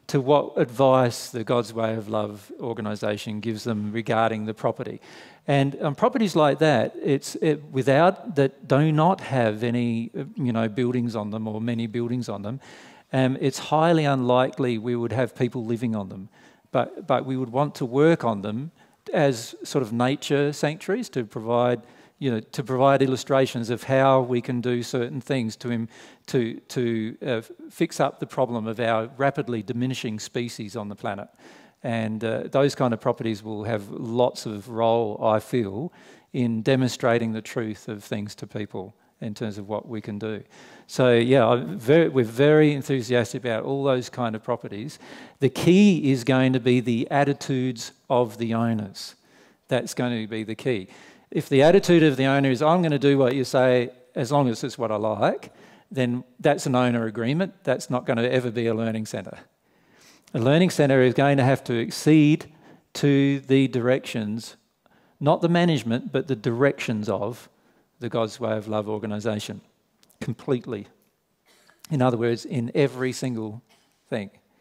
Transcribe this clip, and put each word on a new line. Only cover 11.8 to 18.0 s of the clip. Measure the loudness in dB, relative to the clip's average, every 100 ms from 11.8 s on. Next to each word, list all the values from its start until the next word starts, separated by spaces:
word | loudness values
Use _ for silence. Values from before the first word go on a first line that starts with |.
| -4
buildings | -4 -4 -4 -6
on | -8
them, | -8 -10 -14 -20 -20 -20 _
um, | 0 0 0
it's | -2 -4
highly | -2 2 4 4
unlikely | 2 2 4 4 2 0 -2 -2
we | -2 -4
would | -2
have | -2 -2
people | 0 -4 -2
living | -4 -2 -2
on | -4 -6
them. | -12 -16 _ -20 _ _
But, | -2 -2 -4 -2
but | -2 0
we | -4
would | -4
want | -2 -2 -2
to |
work | -2 4